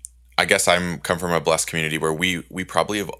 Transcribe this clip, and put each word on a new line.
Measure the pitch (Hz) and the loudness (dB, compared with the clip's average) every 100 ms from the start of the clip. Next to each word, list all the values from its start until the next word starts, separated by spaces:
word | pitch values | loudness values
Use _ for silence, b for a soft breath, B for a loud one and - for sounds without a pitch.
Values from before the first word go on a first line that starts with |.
| - _ _ - | -20 _ _ 0
I | |
guess | 90 98 - | 2 4 4
I'm | 87 90 80 | 2 2 -4
come | - 87 | -2 -2
from | 87 | 0
a | 85 | 0
blessed | 73 80 - | 2 0 0
community | 85 80 78 | -2 -2 -2
where | 80 | -2
we, | 78 90 85 - | 0 -2 -2 -6
we | 92 | -10
probably | 92 - - 104 | -4 -2 0 -2
have | 92 | -6